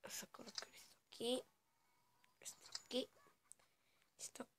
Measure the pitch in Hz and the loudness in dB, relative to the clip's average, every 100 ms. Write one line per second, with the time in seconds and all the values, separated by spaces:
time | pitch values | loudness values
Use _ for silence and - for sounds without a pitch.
0 | - - - - - - - - - - | -2 -4 -4 -8 -2 -2 -2 -8 -14 -18
1 | _ - 233 254 - - _ _ - - | _ 2 6 6 2 -16 _ _ -20 -20
2 | - - - - - - - - - 247 | -20 -20 -20 -8 -6 -6 -6 -6 4 4
3 | - - - - - - - - - - | 4 -4 -20 -20 -20 -20 -20 -20 -20 -20
4 | - - - - 247 | -20 -6 -6 -2 -6